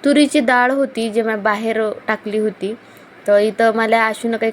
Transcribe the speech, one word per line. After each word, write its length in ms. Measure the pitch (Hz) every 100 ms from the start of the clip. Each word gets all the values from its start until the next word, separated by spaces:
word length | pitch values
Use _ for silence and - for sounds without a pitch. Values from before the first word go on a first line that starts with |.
तुरीची 360 | 277 294 285 302
डाळ 300 | 240 247 247
होती, 400 | 277 269 247 226
जे 120 | 214
म्या 140 | 220 220
बाहेर 540 | 202 208 226 220 214 - -
टाकली 300 | 214 214 214
होती, 360 | 214 185 196 226 - - - - -
तर 120 | 208
इथं 360 | 214 202 226
मला 240 | 220 226 226
आशूनं 380 | 226 214 233 226
काही 160 | 226